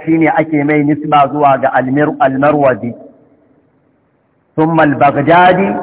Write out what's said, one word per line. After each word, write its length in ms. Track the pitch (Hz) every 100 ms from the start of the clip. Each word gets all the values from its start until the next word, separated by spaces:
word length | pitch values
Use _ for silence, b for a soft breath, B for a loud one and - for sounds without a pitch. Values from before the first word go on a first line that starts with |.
| 160
shi 100 | 160
ne 120 | 151
ake 360 | 156 156 151
mai 200 | 143 151
nisba 440 | 147 147 156 147 139
zuwa 300 | 147 143 135
ga 100 | 131
Almir-, 420 | 131 127 143 151 143
Al-Marwazi. 760 | 135 131 143 151 135 110 117 - - _ _ _ _ _ _ _ _ _ _ _ _ _ _ -
Thumma 260 | 156 160
Al-Baghdadi, 880 | 151 127 143 139 139 175 180 185 196 208